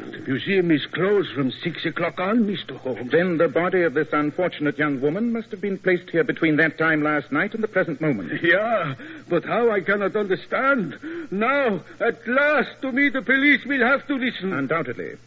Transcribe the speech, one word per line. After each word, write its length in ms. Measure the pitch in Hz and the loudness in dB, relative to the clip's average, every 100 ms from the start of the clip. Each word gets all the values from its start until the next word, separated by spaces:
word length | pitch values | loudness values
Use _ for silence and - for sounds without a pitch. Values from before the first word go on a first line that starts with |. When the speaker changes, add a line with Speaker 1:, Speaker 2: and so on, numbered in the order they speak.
| - | -8
Speaker 1:
The 80 | - - | -10 -6
museum 400 | 131 117 196 170 | -4 0 2 4
is 140 | 143 - | 2 0
closed 460 | - 190 202 143 | -2 2 2 0
from 180 | - 131 - | -2 -2 -2
six 220 | 175 147 165 | -6 -6 -6
o'clock 340 | 160 170 - | -4 -4 -2
on, 260 | 185 233 202 | 0 2 2
Mister 280 | 175 - 135 | -2 -8 -8
Holmes. 360 | 131 123 123 | -6 -6 0
Speaker 2:
Then 260 | 160 180 160 | 2 4 2
the 100 | 165 | 2
body 340 | 160 180 185 | 2 2 2
of 100 | 165 | 2
this 160 | 139 151 | 0 0
unfortunate 680 | 151 147 180 175 - 147 - | 0 0 0 -2 -2 -2 0
young 220 | 151 135 | -2 0
woman 320 | 143 185 233 | 0 0 -2
must 200 | 226 - | -4 -6
have 100 | 190 | -6
been 160 | 202 190 | -4 -2
placed 320 | 185 180 - | 0 0 0
here 160 | 165 151 | 0 0
between 320 | 143 160 151 | 0 2 4
that 200 | 160 - | 2 2
time 240 | 160 156 | 0 2
last 300 | 151 151 - | 2 0 -2
night 220 | 143 202 | -2 -2
and 100 | 226 | -4
the 40 | 214 | -2
present 320 | 185 165 139 | 0 0 0
moment. 400 | 156 107 85 151 | -2 -2 -4 -2
Speaker 1:
Yeah, 520 | 170 185 226 214 160 131 - - - | 2 2 2 0 -2 -8 -14 -18 -2
but 160 | 170 - | -2 0
how 260 | 196 240 | 0 2
I 80 | 202 | 2
cannot 380 | 180 208 190 214 | 0 0 0 -2
understand. 800 | 202 185 - 208 269 277 160 - 311 339 311 | -2 -2 -2 0 2 2 -2 -8 -12 -10 -6
Now, 480 | 190 233 285 254 180 - - | -2 0 2 0 -2 -6 -4
at 260 | 233 - 226 | -2 -2 0
last, 540 | 262 294 285 202 - | 2 4 2 0 -4
to 100 | 262 | -4
me, 160 | 247 285 | 0 2
the 140 | 262 | 0
police 420 | 226 269 285 269 240 | 2 4 4 4 2
will 200 | 277 233 | 0 2
have 200 | 277 - | 2 0
to 80 | 269 | -2
listen. 360 | 247 - 185 | -2 -4 -4
Speaker 2:
Undoubtedly. 640 | 139 135 165 127 110 76 - | -2 -2 -2 -2 -8 -10 -14